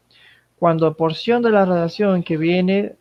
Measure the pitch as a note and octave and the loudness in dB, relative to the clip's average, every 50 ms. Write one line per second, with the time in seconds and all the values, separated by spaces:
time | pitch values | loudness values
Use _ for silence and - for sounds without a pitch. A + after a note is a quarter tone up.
0 | _ _ _ _ - - _ _ _ _ _ _ - E3+ E3 D#3+ E3 D#3 D#3 - | _ _ _ _ -20 -20 _ _ _ _ _ _ 0 0 2 2 0 0 0 0
1 | E3 D#3+ D#3 - - A3+ A#3 A#3+ A#3+ A3+ G#3+ G3+ G3 F3+ F3+ F3 E3+ E3+ - - | -2 -2 -2 -4 -2 -2 0 0 2 2 2 2 2 2 0 0 -2 -4 -4 -2
2 | G#3 G3+ F#3+ F3+ E3+ - E3+ D#3 D#3+ E3 F3 F#3 F#3 F#3 F#3+ G3+ G#3 G#3 - - | 0 0 0 0 0 -2 -4 -2 0 0 0 2 0 0 0 -2 -2 -4 -10 -16